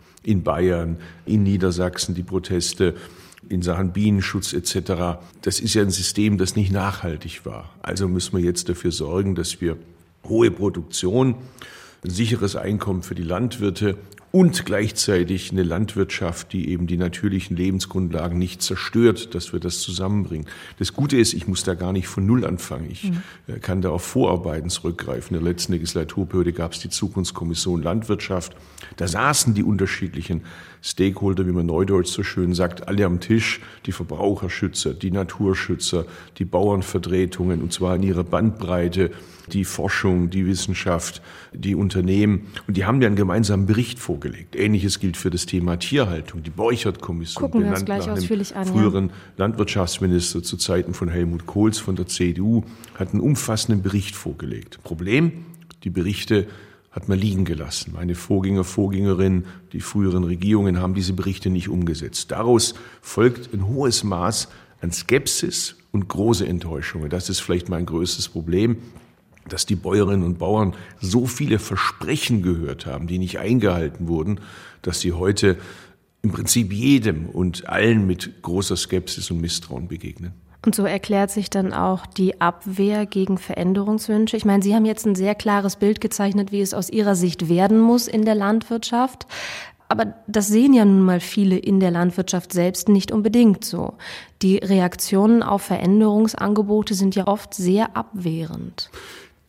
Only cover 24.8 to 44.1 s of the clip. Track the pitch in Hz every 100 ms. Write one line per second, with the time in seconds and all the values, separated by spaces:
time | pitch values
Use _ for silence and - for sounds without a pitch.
24.8 | 85 85 - 62 - 85 85 87 - 87
25.8 | 82 85 78 - 92 95 87 85 82 -
26.8 | 87 - 95 98 87 - 85 82 92 87
27.8 | 80 110 110 101 - 92 85 - - -
28.8 | - - 85 101 135 143 120 104 - 98
29.8 | 95 - 92 - 85 82 - - - -
30.8 | - - 95 95 101 92 90 87 85 80
31.8 | 95 98 87 - 98 - 87 87 90 -
32.8 | - 101 95 87 - 113 107 - - -
33.8 | - 90 82 78 101 101 92 - 92 -
34.8 | - - 98 95 92 - 98 95 - 87
35.8 | - 87 - - - - 90 90 101 98
36.8 | 90 92 85 92 92 - 90 85 87 -
37.8 | 90 90 95 87 85 85 107 107 90 90
38.8 | 87 90 85 - - - - 98 90 -
39.8 | 87 - 98 90 87 95 92 90 - 90
40.8 | 92 85 - - - - - - 95 98
41.8 | 98 95 90 98 104 98 - - - 95
42.8 | 92 131 113 104 95 98 104 98 95 107
43.8 | 123 - -